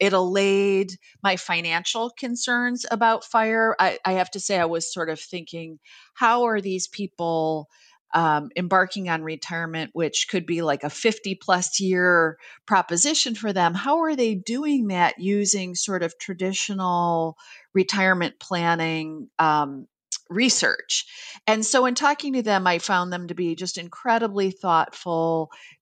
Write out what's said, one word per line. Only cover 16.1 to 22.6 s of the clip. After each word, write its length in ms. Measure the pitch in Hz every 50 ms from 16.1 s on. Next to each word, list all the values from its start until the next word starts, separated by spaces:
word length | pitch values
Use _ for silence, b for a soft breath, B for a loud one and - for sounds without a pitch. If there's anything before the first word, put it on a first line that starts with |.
| -
traditional 1200 | - - - 185 170 185 190 196 - - - 202 190 185 180 175 175 175 170 170 165 165 160 156 B B B B B B B -
retirement 680 | 190 190 190 202 202 190 190 185 175 175 - - -
planning, 920 | - - 190 175 170 170 170 170 165 160 160 160 156 160 156 156 131 - _ -
um, 480 | 160 156 151 151 147 139 139 135 123 - _ _ _ - - - _ -
research? 760 | 170 208 254 254 - - - 113 - - - - - - - B B B B B B B B 220
And 180 | 220 220 220
so 200 | - - 262 254
in 100 | 254 247
talking 380 | - - 277 294 285 - 285 262
to 80 | 254 226
them, 260 | 214 202 190